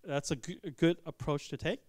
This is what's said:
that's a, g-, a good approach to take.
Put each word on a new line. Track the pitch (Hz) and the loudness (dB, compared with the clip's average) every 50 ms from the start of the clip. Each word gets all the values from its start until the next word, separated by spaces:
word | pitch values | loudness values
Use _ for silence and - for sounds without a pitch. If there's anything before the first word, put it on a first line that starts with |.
| - | -4
that's | - 139 143 - - | 0 -2 0 0 0
a, | 160 | -2
g-, | 123 - - - - - | -2 -2 -10 -10 -8 -8
a | 175 | -10
good | 131 - 165 165 175 - - | 0 4 6 6 6 4 -4
approach | 160 - _ - - 147 143 - - | -12 -10 _ -2 -2 -2 -2 -2 -6
to | - | -8
take. | 131 - 160 220 277 _ | -2 -2 -2 -2 -2 _